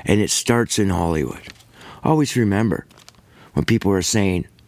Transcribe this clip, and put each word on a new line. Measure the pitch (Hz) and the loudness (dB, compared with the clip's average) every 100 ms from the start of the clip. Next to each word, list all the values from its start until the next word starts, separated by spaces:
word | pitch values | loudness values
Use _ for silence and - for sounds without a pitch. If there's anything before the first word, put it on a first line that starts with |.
| - | 0
and | 104 | 0
it | 104 | 2
starts | - - 120 117 - | -2 0 0 0 0
in | 98 | 0
Hollywood. | 87 85 80 67 - - - - - - - | 0 0 -2 -4 -8 -18 -20 -20 -20 -20 -4
Always | - 156 139 127 | 0 2 0 0
remember, | 107 98 113 - - - - - _ - - | 2 2 0 -2 -6 -20 -20 -20 _ -20 -8
when | - 78 | -4 0
people | 117 95 | 0 2
are | 95 | 0
saying, | 87 110 98 90 - _ | 0 0 0 -2 -6 _